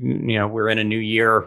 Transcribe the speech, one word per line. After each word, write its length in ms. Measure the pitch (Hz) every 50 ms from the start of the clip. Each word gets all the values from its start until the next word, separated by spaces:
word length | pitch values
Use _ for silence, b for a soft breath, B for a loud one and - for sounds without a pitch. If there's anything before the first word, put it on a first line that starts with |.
N-, 280 | 127 127 127 - - 123
you 100 | 113 107
know, 100 | 104 104
we're 200 | 107 113 110 110
in 100 | 110 110
a 60 | 107
new 140 | 107 107 113
year, 480 | 113 107 110 113 113 113 110 107 -